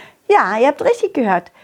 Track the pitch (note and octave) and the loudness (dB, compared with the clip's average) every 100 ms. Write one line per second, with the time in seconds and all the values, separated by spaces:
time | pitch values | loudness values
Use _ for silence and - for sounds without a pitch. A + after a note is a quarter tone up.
0 | - _ - G4+ G3 G#3+ C4+ D4 - A#4+ | -20 _ 0 2 2 0 0 0 -2 -2
1 | F#4+ C#4+ G#3+ F3+ - _ | -4 -2 0 -2 -4 _